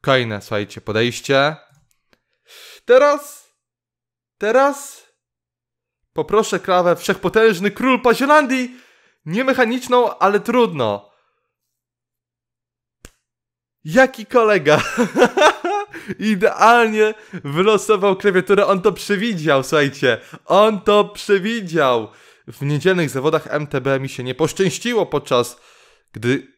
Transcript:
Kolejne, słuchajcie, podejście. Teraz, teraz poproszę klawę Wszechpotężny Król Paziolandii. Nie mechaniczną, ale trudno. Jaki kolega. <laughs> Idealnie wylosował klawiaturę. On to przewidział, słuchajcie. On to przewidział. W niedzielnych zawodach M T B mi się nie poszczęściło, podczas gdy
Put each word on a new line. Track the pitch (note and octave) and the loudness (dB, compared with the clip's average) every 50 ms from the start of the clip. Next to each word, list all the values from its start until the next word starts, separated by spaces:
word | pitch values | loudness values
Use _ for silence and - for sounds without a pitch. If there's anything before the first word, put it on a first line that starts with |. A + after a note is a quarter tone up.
Kolejne, | - D3 C3+ C3 A#2+ A2+ G#2+ G2+ | 0 2 0 0 0 -2 -8 -10
słuchajcie, | - - A2+ G#2 G#2 G2+ - - | -8 -6 -6 -6 -6 -8 -12 -16
podejście. | _ - G#2 A2 A#2 A#2+ A2+ - - - C#3 C3+ C#3 D3+ D#3 - _ _ _ _ _ _ _ _ _ _ _ _ _ _ _ _ _ _ - - - - - - _ | _ -4 -2 -2 -2 -2 -4 -8 -4 -2 0 0 0 0 -4 -8 _ _ _ _ _ _ _ _ _ _ _ _ _ _ _ _ _ _ -20 -20 -20 -20 -20 -20 _
Teraz, | - A#3+ C4 C#4+ D4 C#4+ D4 D4 - - - _ _ _ _ _ _ _ _ _ _ _ _ _ _ _ _ _ _ _ | 2 4 4 4 4 0 -2 -6 -14 -20 -20 _ _ _ _ _ _ _ _ _ _ _ _ _ _ _ _ _ _ _
teraz | _ - G#3+ A3+ B3+ C4+ C#4+ C#4 C4+ - - - - _ _ _ _ _ _ _ _ _ _ _ _ _ _ _ _ _ _ _ _ _ _ _ | _ -4 0 2 4 2 2 0 -4 -14 -18 -20 -20 _ _ _ _ _ _ _ _ _ _ _ _ _ _ _ _ _ _ _ _ _ _ _
poproszę | - D#3 - - G#3+ A3 - - F3 | -8 -4 0 0 0 0 0 -4 -6
klawę | - - F#3 F3+ F3 F3 E3+ | -2 0 0 2 2 2 0
Wszechpotężny | E3 - - G3 F#3+ - F#3+ - A3 A3 A3+ G#3 E3 F#3+ G#3 | 0 -2 -4 -4 -2 -4 -2 0 4 4 4 2 2 -4 -6
Król | G3+ - A#3+ C4 B3+ B3 | -4 -2 0 0 0 2
Paziolandii. | B3 B3 A3+ - C4 C#4 D4+ D4+ D4 A#3+ C4 B3+ B3+ B3 B3 - _ _ _ _ _ _ _ _ _ | 2 0 2 2 2 4 4 4 4 2 -2 -4 -4 -6 -10 -20 _ _ _ _ _ _ _ _ _
Nie | D3+ E3 A3 C4 | -6 -4 -2 0
mechaniczną, | C4 C4 B3+ B3 A3+ A#3+ C4 B3 - B3 B3 A#3+ G#3 - | 0 2 2 0 0 0 -6 -4 0 2 2 2 0 0
ale | - E3+ G3 G3+ G#3 | 0 0 0 2 0
trudno. | G3+ - A#3 B3+ A#3 G3+ E3+ D3 A#2+ G#2+ G2+ G2+ - _ _ _ _ _ _ _ _ _ _ _ _ _ _ _ _ _ _ _ _ _ _ _ _ _ _ _ _ _ _ _ _ _ _ _ _ _ _ _ _ - _ _ _ _ _ _ _ _ _ _ _ _ _ _ _ | -2 0 2 2 2 2 0 -4 -2 -2 -4 -6 -10 _ _ _ _ _ _ _ _ _ _ _ _ _ _ _ _ _ _ _ _ _ _ _ _ _ _ _ _ _ _ _ _ _ _ _ _ _ _ _ _ -20 _ _ _ _ _ _ _ _ _ _ _ _ _ _ _
Jaki | D#3 D#3+ A#3+ C4 B3+ B3+ - G#3+ | -2 2 2 2 2 0 -10 -16
kolega. | _ - B3 A3+ G#3+ G#3 F#3 D3 D3 D3+ - - - - - A#3+ F#3 - - B3+ - - - D4+ - | _ 0 2 2 4 2 2 4 2 2 2 0 -4 -2 -2 -2 -2 2 2 2 2 4 2 2 2
<laughs> | - - - F4 G4+ G#4 G4+ G#4 - F4 - G#3 F#3+ - | 2 0 -6 -6 -6 -6 -8 -10 -14 -18 -14 -14 -12 -6
Idealnie | F#3+ A3 G#3+ F#3 G3 G#3+ - - F#3 A3 A#3 A#3+ A#3 A3+ G#3+ G#3+ G#3+ G#3+ A3 - - - - E3+ - | -4 -4 -2 0 0 -2 0 4 4 6 6 6 4 2 2 0 0 0 -2 -8 -18 -18 -18 -12 -12
wylosował | C#3+ C#3 D#3+ F#3+ G#3+ G#3+ G3 G3+ - G#3+ G3 F#3+ G3+ F#3+ | -6 -2 0 2 2 2 0 2 0 0 2 2 0 0
klawiaturę. | F#3+ - G3+ F#3 F#3 F3+ - G3+ F#3+ G3+ | 2 0 0 0 0 0 2 2 2 4
On | - G3 F#3+ | 2 0 2
to | F3+ G#3+ | 2 0
przewidział, | F3 - - - G3+ F#3+ G#3 A#3+ A3 E3 D3+ D#3+ C#3+ C3+ C3 | -2 -2 -6 -4 -4 -2 -2 -4 -6 -4 0 0 2 0 0
słuchajcie. | - - D3+ D3 C#3 C#3+ - C#3+ B2+ A#2 A2 - - - - _ | 0 0 0 0 0 -2 -2 0 0 0 0 -6 -18 -20 -20 _
On | - D#3+ F#3+ G#3+ A3+ A3 F#3+ | 0 2 4 4 2 0 -2
to | - - G#3 G#3 G3+ | 0 2 2 2 2
przewidział. | - - - - - G3+ G3 F3 G#3+ A#3 A#3 G3+ F3 D#3 E3+ D3 C3 B2 A#2 A2 G#2+ - _ _ _ _ _ _ | 0 -4 -16 -2 0 0 0 0 -4 -6 -6 -8 -4 -2 0 2 2 0 0 -4 -6 -16 _ _ _ _ _ _
W | - - - | -20 -14 -8
niedzielnych | C#3 C#3+ D3 C#3+ - F3+ F#3+ F3+ E3 C3+ | -6 -4 -4 0 0 0 0 0 -2 -2
zawodach | A2 C3+ B2+ D#3 D#3 D#3 D3 | -4 -2 -2 0 -2 -2 -4
M | A2 A2 D3+ D3+ | -4 -6 -6 -6
T | C#3+ - C#3 | -4 -6 -4
B | B2+ C#3 C#3 C3+ | -2 -2 -2 -2
mi | C3+ C3 | -4 -8
się | - - B2 | -10 -10 -10
nie | B2+ B2+ | -10 -4
poszczęściło, | - D#3+ D#3 - - F#3+ F3+ - - - A#3 B3 G#3+ F3 | -2 -2 -4 0 -2 -2 -2 -2 -4 -6 -4 -2 -2 -2
podczas | - - D3 C#3+ - C#3 B2 B2 B2 - _ _ _ _ _ _ _ _ _ _ _ | -2 -4 -6 -4 0 0 0 0 -2 -8 _ _ _ _ _ _ _ _ _ _ _
gdy | _ A2+ G#2+ A#2+ C3 C#3 - _ _ | _ -6 -4 -2 -2 -2 -6 _ _